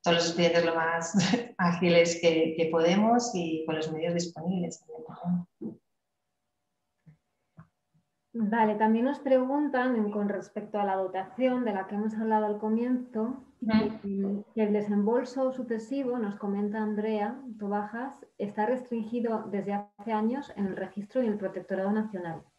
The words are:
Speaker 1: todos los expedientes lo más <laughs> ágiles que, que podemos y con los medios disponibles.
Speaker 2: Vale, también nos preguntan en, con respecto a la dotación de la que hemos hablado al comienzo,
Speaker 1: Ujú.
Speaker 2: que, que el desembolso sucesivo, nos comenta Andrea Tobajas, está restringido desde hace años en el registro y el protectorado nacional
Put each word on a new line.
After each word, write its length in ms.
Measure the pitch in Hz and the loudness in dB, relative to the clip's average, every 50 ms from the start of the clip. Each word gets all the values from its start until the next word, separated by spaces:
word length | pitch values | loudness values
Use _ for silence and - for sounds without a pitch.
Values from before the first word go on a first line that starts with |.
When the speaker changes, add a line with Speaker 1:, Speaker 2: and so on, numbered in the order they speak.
| - | 4
Speaker 1:
todos 120 | 175 170 170 | 4 4 4
los 80 | 165 | 2
expedientes 380 | 170 - 180 175 165 170 170 165 | 0 2 2 2 4 4 4 4
lo 100 | 165 165 | 4 2
más 380 | 165 160 165 170 165 170 - - | 2 0 0 0 -2 -4 0 2
<laughs> 440 | 202 139 - - 233 - - - - | 2 4 4 2 0 -2 -6 -4 0
ágiles 640 | 180 175 175 - 185 175 170 170 170 170 - - | 0 0 2 2 4 6 8 8 6 6 2 2
que, 320 | - 165 160 160 160 160 160 | 2 4 4 4 2 2 2
que 120 | 165 165 160 | 0 0 2
podemos 640 | 170 165 165 170 190 208 214 226 240 247 240 - - | 2 4 4 4 4 4 4 4 4 4 2 0 -4
y 300 | 180 170 160 160 156 156 | -4 -2 -2 -2 -4 -2
con 80 | 160 156 | -2 -2
los 160 | 156 156 160 | -2 -2 -4
medios 240 | 156 156 165 175 175 | -4 -2 -2 -2 0
disponibles. 720 | 175 175 170 - 160 165 180 190 180 175 165 - - _ - - - - - - - - 180 180 175 175 _ _ _ 214 226 - - _ _ _ _ _ _ _ _ _ _ _ _ _ _ _ _ _ _ _ _ _ _ _ _ _ 160 156 _ _ _ _ _ _ _ _ - - _ _ _ _ _ _ _ _ _ _ _ _ _ | -2 -2 -4 -8 -6 -4 -4 -2 -2 -4 -4 -8 -12 _ -18 -16 -16 -14 -16 -16 -8 -2 -2 -2 -2 -2 _ _ _ -12 -12 -12 -12 _ _ _ _ _ _ _ _ _ _ _ _ _ _ _ _ _ _ _ _ _ _ _ _ _ -20 -20 _ _ _ _ _ _ _ _ -20 -20 _ _ _ _ _ _ _ _ _ _ _ _ _
Speaker 2:
Vale, 440 | - 233 220 202 220 233 220 214 208 | -4 -2 -2 0 2 4 4 2 4
también 300 | 214 220 220 220 233 240 | 2 4 4 4 4 4
nos 120 | 277 285 - | 0 0 -2
preguntan 800 | - 262 262 254 254 262 277 294 302 277 269 254 247 254 247 | 2 4 4 4 4 2 2 2 2 2 2 0 2 2 2
en, 160 | 220 208 208 | 2 0 0
con 160 | 208 208 208 202 | 0 0 -2 0
respecto 500 | 202 185 180 - _ 220 202 - - 208 | -2 -4 -6 -8 _ -10 -10 -4 -2 -2
a 60 | 202 | 0
la 100 | 196 190 | 0 0
dotación 680 | 190 190 185 185 185 190 - - - 254 254 254 254 247 | 0 -2 -2 -4 -6 -6 -6 -2 0 2 2 2 2 0
de 80 | 220 | -2
la 160 | 196 190 190 - | -2 -2 -4 -4
que 80 | 208 | -4
hemos 180 | 202 214 220 220 | -2 -2 -2 -2
hablado 320 | 220 220 220 220 214 214 | -2 0 2 2 2 2
al 120 | 208 208 208 | 0 -2 -2
comienzo, 840 | 214 214 220 226 240 254 254 247 - - - 220 220 247 277 - - - _ _ | 0 0 0 0 2 0 0 -2 -2 -6 -4 -4 -2 -2 -4 -8 -12 -20 _ _
Speaker 1:
Ujú. 360 | - 220 220 214 - 214 220 - | 0 2 4 4 4 2 -4 -6
Speaker 2:
que, 420 | - 202 196 196 196 196 202 202 - _ _ | -8 -6 -4 -2 -2 -2 -2 -4 -6 _ _
que 80 | 220 | 0
el 100 | 214 202 | 2 2
desembolso 800 | 208 208 208 208 202 208 202 214 233 254 254 - - 269 262 262 | 2 0 2 2 2 2 2 4 2 2 0 -2 -2 0 0 0
sucesivo, 680 | 254 254 - - 233 214 220 - 269 277 269 247 247 247 | 0 -4 -6 -6 -6 -6 -6 -6 -4 -4 -2 -2 -2 -2
nos 180 | 214 202 202 | -2 -4 -6
comenta 420 | - 214 202 196 202 208 208 208 220 | -6 -4 -4 -2 -2 -2 -2 -2 -2
Andrea 640 | 214 214 214 208 208 220 220 208 208 226 254 277 277 254 214 208 | -2 -2 -2 -2 -2 0 0 0 -2 -2 -4 -8 -12 -14 -12 -8
Tobajas, 560 | 208 196 208 208 208 - - 233 254 277 - - - _ _ - | -4 -2 -2 -2 -4 -4 -8 -8 -8 -10 -12 -14 -20 _ _ -8
está 280 | 208 202 - 214 214 | -8 -6 -2 -2 0
restringido 760 | 233 254 254 - - 240 226 208 - 240 240 226 226 220 220 - 202 | 0 0 -2 -2 -6 -6 -6 -4 -4 -4 -2 -2 0 -2 -4 -4 -4
desde 220 | 202 196 185 202 | -4 -4 -2 -2
hace 400 | 202 202 202 - _ - - 226 | -4 -4 -6 -8 _ -14 -6 -4
años 400 | 220 214 220 220 254 285 277 - - | -2 0 2 0 0 -2 -6 -10 -6
en 120 | 202 202 | -4 -4
el 100 | 190 185 | -4 -2
registro 440 | - 190 190 - 202 202 - - 262 | -6 -8 -8 -8 -12 -12 -4 -2 0
y 60 | 247 | 0
el 120 | 220 202 208 | 0 0 -2
protectorado 520 | 196 185 - 190 180 - 190 185 190 196 | -4 -4 -6 -6 -6 -4 -4 -2 0 0
nacional 540 | 214 220 214 214 202 180 175 170 160 156 - _ _ | 0 0 -2 -2 -6 -6 -6 -6 -8 -10 -14 _ _